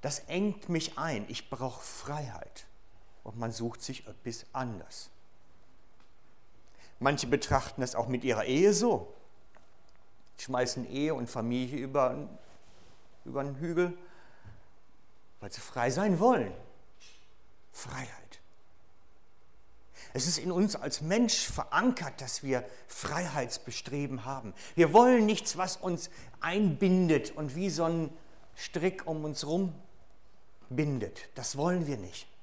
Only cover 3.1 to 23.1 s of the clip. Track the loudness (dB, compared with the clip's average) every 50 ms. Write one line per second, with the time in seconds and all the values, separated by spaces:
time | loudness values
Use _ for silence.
3.1 | -14 -12 -10 -10 -4 -2 -2 -2 -2 -2 -2 -2 -4 -4 -8 -8 -8 -8 -10 -12
4.1 | -14 -8 -8 -6 -6 -6 -10 -8 -4 -4 -4 -2 -4 -6 -8 -10 -12 -12 -12 -12
5.1 | -14 -16 -16 -16 -16 -16 -16 -14 -14 -14 -14 -14 -14 -14 -14 -14 -14 -14 -14 -14
6.1 | -14 -14 -14 -14 -14 -14 -14 -14 -14 -14 -14 -14 -14 -14 -14 -14 -10 2 4 4
7.1 | 4 4 4 2 2 2 4 4 4 4 4 2 -2 -2 -2 0 0 0 0 2
8.1 | 0 0 2 2 2 4 4 2 6 8 8 8 8 8 6 4 4 2 0 -6
9.1 | -12 -14 -16 -16 -16 -16 -16 -16 -16 -16 -16 -16 -16 -16 -16 -16 -16 -16 -16 -16
10.1 | -16 -16 -16 -16 -12 -12 -6 0 2 4 4 4 2 -2 -4 -4 -2 0 2 2
11.1 | 2 0 -2 -4 -2 -2 0 2 2 2 0 0 -2 -4 -4 0 4 4 4 4
12.1 | 4 0 -6 -8 -10 -12 -14 -14 -14 -14 -14 -14 -14 -14 -14 -14 -14 -14 -14 -14
13.1 | -14 -12 -12 -6 -4 -2 -2 -2 -4 -4 -4 0 2 4 2 2 2 -6 -12 -14
14.1 | -14 -14 -14 -14 -16 -14 -14 -14 -14 -14 -14 -14 -14 -14 -16 -14 -16 -16 -16 -14
15.1 | -16 -16 -16 -16 -14 -12 -12 -10 -8 -8 -8 -6 0 2 2 4 4 4 4 4
16.1 | 6 8 8 8 6 6 2 -2 -4 -10 -12 -14 -14 -16 -16 -16 -16 -16 -16 -16
17.1 | -16 -16 -16 -16 -16 -16 -16 -16 -16 -16 -16 -14 -10 -10 -8 -6 -6 -6 -6 -8
18.1 | -10 -14 -14 -14 -14 -14 -14 -16 -16 -16 -16 -16 -16 -16 -16 -16 -16 -16 -16 -16
19.1 | -16 -16 -16 -16 -16 -16 -16 -16 -16 -16 -16 -16 -16 -16 -16 -16 -14 -14 -14 -6
20.1 | -2 0 2 2 2 2 2 0 4 4 4 4 4 0 -2 -2 -2 -2 2 2
21.1 | 4 6 6 6 4 2 2 0 0 -2 -2 2 4 4 6 6 2 2 -2 -6
22.1 | -6 -6 -6 -6 -6 -4 0 0 0 0 0 -4 -12 -14 -14 -12 -8 -6 -4 -2